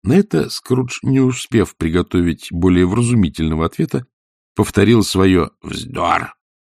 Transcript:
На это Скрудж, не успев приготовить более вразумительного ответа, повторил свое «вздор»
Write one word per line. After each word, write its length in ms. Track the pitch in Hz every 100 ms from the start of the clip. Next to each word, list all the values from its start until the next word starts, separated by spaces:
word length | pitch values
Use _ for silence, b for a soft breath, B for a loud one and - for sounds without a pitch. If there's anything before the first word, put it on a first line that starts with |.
На 100 | 92
это 360 | 175 208 160 -
Скрудж, 500 | - - 127 127 -
не 180 | - 135
успев 580 | 127 123 - 117 90 -
приготовить 720 | 82 87 - 92 87 78 -
более 340 | 85 92 90
вразумительного 800 | 90 107 120 120 85 71 80 78
ответа, 400 | 82 - 80 67 - _ _ _ _
повторил 500 | - 104 - 101 117
свое 460 | 98 95 95 90 71 _
«вздор» 720 | - - - 85 85 85 - _ _ _ _